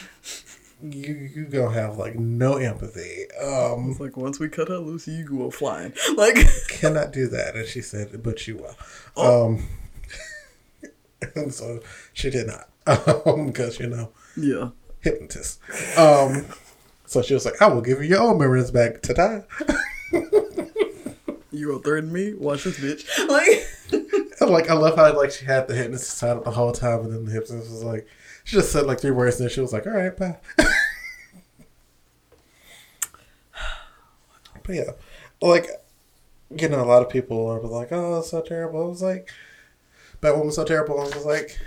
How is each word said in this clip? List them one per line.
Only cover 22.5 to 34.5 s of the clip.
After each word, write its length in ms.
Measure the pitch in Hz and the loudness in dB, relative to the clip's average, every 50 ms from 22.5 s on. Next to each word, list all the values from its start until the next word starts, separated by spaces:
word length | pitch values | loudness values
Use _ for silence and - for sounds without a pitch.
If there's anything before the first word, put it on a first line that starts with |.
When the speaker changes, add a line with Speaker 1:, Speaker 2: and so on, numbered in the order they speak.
| 143 139 - | -4 -4 -4
Speaker 2:
this, 160 | 185 - - | -6 -6 -6
bitch. 240 | 139 139 151 - - - - - | -6 -6 -6 -8 -8 -6 -4 -2
<laughs> 100 | 403 330 | 0 2
Like 380 | 277 294 311 - - - - - - - - - - - - - - 403 - - - - | 2 4 6 6 4 4 2 -6 -12 -16 -8 -4 -4 -4 -2 0 -2 -2 -2 -2 -2 0
Speaker 1:
And, 100 | - 240 | 4 4
like, 200 | 180 165 165 165 | 4 4 4 4
I 40 | 165 | 4
love 220 | 156 156 160 160 | 4 4 4 6
how, 200 | 160 156 151 147 | 8 8 8 8
like, 160 | 147 139 139 | 6 2 0
she 140 | - - 131 | -2 -4 -2
had 220 | 131 135 131 131 - | 0 0 0 0 0
the 80 | 113 | -2
hypnotist 420 | 123 123 113 131 120 - - - - | -4 -4 -4 -6 -8 -8 -8 -8 -4
side 200 | 120 120 120 117 | -2 -2 -2 -2
up 80 | 113 | -4
the 60 | 123 | -4
whole 200 | 110 120 120 120 | -2 0 0 0
time, 300 | 120 - 123 120 117 113 | 0 -2 -2 -2 0 -2
and 120 | 113 113 113 | -2 -4 -6
then 120 | 113 113 | -6 -6
the 60 | 107 110 | -6 -6
hypnotist 360 | 113 110 - 120 117 113 117 | -6 -6 -8 -10 -12 -12 -12
was 140 | 113 113 113 | -12 -10 -8
like, 240 | 113 113 107 - - _ _ - - - - - | -6 -6 -6 -8 -10 _ _ -20 -20 -20 -18 -8
she 100 | - - | -2 0
just 160 | 196 - - | 2 2 2
said, 140 | - 151 143 135 | 2 0 2 2
like, 120 | 127 - | 0 0
three 100 | - 139 | 0 0
words, 240 | 131 123 123 123 120 - | 2 2 2 2 2 0
and 80 | 123 120 | -2 -4
then 40 | - | -2
she 60 | 135 | -4
was 100 | 131 123 - | -4 -4 -4
like, 120 | 107 - | -6 -4
"All 60 | 202 226 | -4 -4
right, 220 | 202 185 185 185 - | -2 -2 -4 -4 -6
bye." 200 | 190 180 165 - - - - - | -6 -6 -8 -10 -14 -6 0 0
<laughs> 80 | - - - - - - - - - - - - - _ _ - _ _ _ _ - _ _ _ _ _ _ _ _ _ _ _ _ _ _ _ _ _ _ _ _ - - - - _ _ - - - - - _ _ _ _ _ _ - - - - - - - - _ _ _ _ _ _ _ _ _ _ _ - | 2 2 2 2 0 -2 -4 -8 -12 -16 -16 -18 -20 _ _ -20 _ _ _ _ -20 _ _ _ _ _ _ _ _ _ _ _ _ _ _ _ _ _ _ _ _ -20 -20 -20 -20 _ _ -10 -10 -10 -10 -16 _ _ _ _ _ _ -14 -10 -8 -8 -8 -10 -12 -20 _ _ _ _ _ _ _ _ _ _ _ -20